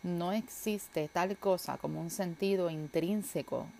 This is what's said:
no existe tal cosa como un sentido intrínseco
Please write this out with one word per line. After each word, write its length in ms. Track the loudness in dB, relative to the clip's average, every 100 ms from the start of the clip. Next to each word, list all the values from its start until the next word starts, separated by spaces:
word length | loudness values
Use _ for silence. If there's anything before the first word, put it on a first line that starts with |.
no 300 | -2 0 2
existe 760 | 0 -2 -4 -2 -2 -2 -2 0
tal 300 | 2 0 2
cosa 400 | 2 2 2 -4
como 240 | -4 -4
un 80 | -4
sentido 600 | -2 -2 0 2 4 2
intrínseco 960 | 0 -2 0 2 0 0 -4 -2 -4 -4